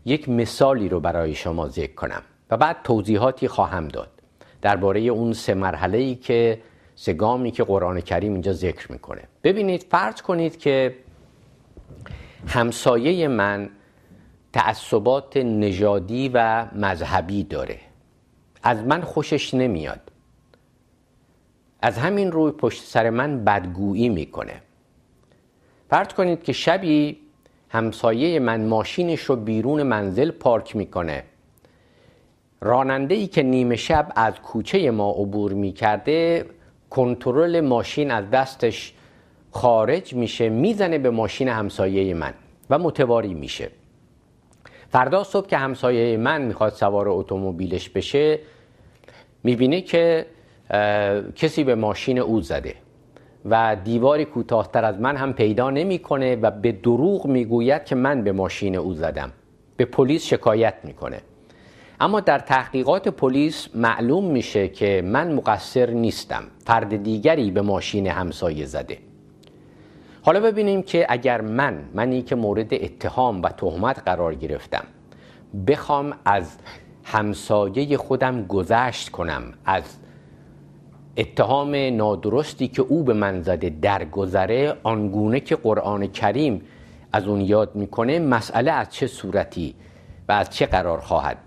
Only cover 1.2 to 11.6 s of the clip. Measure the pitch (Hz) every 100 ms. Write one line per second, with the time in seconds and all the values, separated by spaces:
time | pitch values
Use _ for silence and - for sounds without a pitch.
1.2 | 80 71 90 82 73 69 71 - 64 90
2.2 | - _ - 113 156 170 - 113 98 104
3.2 | 127 131 123 - 95 92 76 - - _
4.2 | _ _ - - 101 98 98 101 117 113
5.2 | 117 110 - 95 95 80 92 110 135 127
6.2 | - 117 117 110 - _ _ - - 80
7.2 | 107 127 120 113 104 98 90 90 - 87
8.2 | 104 95 90 85 90 - - 62 - -
9.2 | - _ 156 202 196 175 - 175 214 -
10.2 | - 170 165 - 143 135 127 127 - -
11.2 | - _ _ _